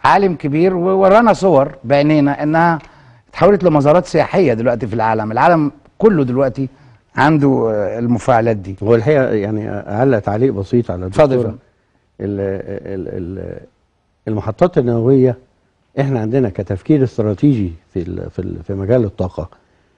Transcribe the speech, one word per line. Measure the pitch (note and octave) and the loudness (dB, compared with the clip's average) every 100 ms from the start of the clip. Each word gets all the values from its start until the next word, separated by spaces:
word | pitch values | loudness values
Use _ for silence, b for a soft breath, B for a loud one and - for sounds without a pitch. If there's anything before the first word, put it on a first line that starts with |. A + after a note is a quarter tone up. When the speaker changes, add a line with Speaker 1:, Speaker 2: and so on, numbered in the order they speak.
Speaker 1:
عالم | C3+ F3 G3 | 2 2 2
كبير، | E3+ D3+ D3+ F#3 F3+ | -2 -4 0 0 0
وورانا | F3+ F#3+ F#3+ G#3 A#3 | -2 2 4 6 4
صور | F#3 F#3+ C#3+ C#3 - | 2 4 2 2 -4
بعينينا | A2+ C#3+ D3 D3+ C#3+ C#3 | 0 2 4 2 2 0
إنها | D3+ E3 E3+ D#3+ b b b b b | 0 2 2 0 b b b b b
اتحولت | - F3 G3+ | 0 2 4
لمزارات | F3 D3+ C#3 E3 F3 | 2 2 4 2 2
سياحية | E3 C#3 F3+ D#3+ | -2 0 0 0
دلوقتي | A2+ A#2+ A#2 A2+ | 0 -2 -2 -4
في | |
العالم. | A2+ A2 A2 G#2+ | -2 -2 -2 -2
العالم | A2+ D#3 E3+ D3 - _ - | 0 2 2 0 -6 _ 0
كله | A3 F3 | 2 2
دلوقتي | C3 B2 C3+ - C3 b b b _ - | 0 0 -2 -2 -8 b b b _ 0
عنده، | C#3+ D#3 C#3 B2+ A2+ | 2 4 2 2 0
آه، | G#2+ G2 A2 | -2 -4 -4
المفاعلات | A#2+ A#2+ - A#2 A#2 G#2+ | -2 -2 2 2 2 -2
دي. | F2+ F#2+ | -6 -6
Speaker 2:
هو | G2+ | 0
الحقيقة | A#2 A2+ D3+ B2 | 2 2 0 0
يعني | G#2+ G2+ G#2+ A2 | -2 -4 -6 -6
أعلق | G2+ - G#2 C3+ A2+ | -10 -6 0 2 2
تعليق | G2+ G#2+ C3+ | 0 0 0
بسيط | G2+ F#2+ A#2+ A#2 | -2 -2 -2 -2
على | F2+ F#2 | -6 -4
Speaker 1:
اتفضل | G2+ D3 | 2 2
يا | B2+ | 2
Speaker 2:
الدكتور. | A2+ | -2
Speaker 1:
فندم. | - _ _ _ _ _ - | -8 _ _ _ _ _ -10
Speaker 2:
ال-، | G2+ G2+ | -6 -4
ال-، | G2 G2 - G2 E2+ G2 E2+ G2 F2 F#2 | -4 -6 -8 -12 -10 -10 -10 -10 -10 -10
ال-، | F2 F2 - _ _ _ _ _ - | -12 -14 -18 _ _ _ _ _ -8
المحطات | G#2+ A2 - F3+ E3+ | -6 -6 0 0 2
النووية، | A#2+ A#2 A#2 C3+ B2+ A#2+ _ _ _ _ _ - | 0 0 2 4 2 0 _ _ _ _ _ -6
احنا | C#3 B2 | -4 -2
عندنا | A2 C3 A#2 | -2 -2 -2
كتفكير | F2+ G2 G2 - D3+ | -4 -6 -6 0 0
استراتيجي | B2 - G#2+ G2 D3 B2 F#2 E2 _ | 0 -2 -4 0 0 0 -2 -8 _
في | F#2+ | -10
ال-، | F2 F2+ F2 | -8 -10 -10
في | - | -10
ال-، | F#2 E2+ E2 | -10 -10 -10
في | |
مجال | G2 G2 B2+ | -8 0 0
الطاقة، | G#2 - F2+ - D#2+ _ _ _ _ | 0 -4 -8 -8 -12 _ _ _ _